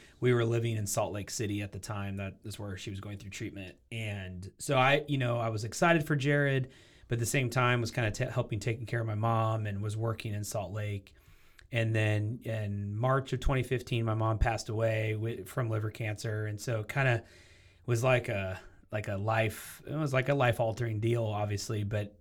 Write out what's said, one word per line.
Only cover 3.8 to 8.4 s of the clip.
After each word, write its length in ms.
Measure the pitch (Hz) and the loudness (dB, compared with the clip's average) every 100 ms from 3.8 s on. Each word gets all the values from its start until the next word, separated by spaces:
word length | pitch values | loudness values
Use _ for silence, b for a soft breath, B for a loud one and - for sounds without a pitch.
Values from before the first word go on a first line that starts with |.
| _ | _
And 600 | 117 110 101 92 92 95 - | -8 -6 -6 -8 -10 -12 -10
so 180 | - 135 | 2 6
I, 280 | 131 143 147 | 6 6 2
you 80 | 139 | 0
know, 220 | 123 120 | 2 0
I 100 | 113 | 0
was 160 | 113 | -2
excited 420 | 113 - 175 170 151 | -4 2 6 6 4
for 80 | |
Jared, 540 | 147 139 147 139 135 127 B B B B | 2 4 4 4 2 0 B B B B
but 60 | |
at 60 | 120 | -2
the 60 | 117 | 2
same 220 | 143 123 | 2 2
time 320 | 127 123 123 | 4 4 4
was 100 | 117 | 2
kinda 200 | - 110 | 0 -2
t-, 140 | - | 0
helping 360 | 127 - | -2 -2